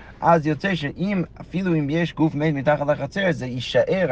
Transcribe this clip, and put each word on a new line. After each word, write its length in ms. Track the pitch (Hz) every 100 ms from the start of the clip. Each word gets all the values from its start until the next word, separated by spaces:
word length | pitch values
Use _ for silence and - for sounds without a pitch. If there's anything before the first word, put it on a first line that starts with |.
| - -
אז 260 | 160 170 151
יוצא 280 | 147 196
שאם, 480 | 175 139 - 190 196 156 -
אפילו 340 | - 175 190
אם 160 | 160 143
יש 240 | 165 165
גוף 200 | - 160
מת 200 | 143 156
מתחת 320 | 139 131 147 143
לחצר, 360 | 147 139 202 190
זה 160 | 135 127
יישאר, 600 | 123 - 123 110 190 160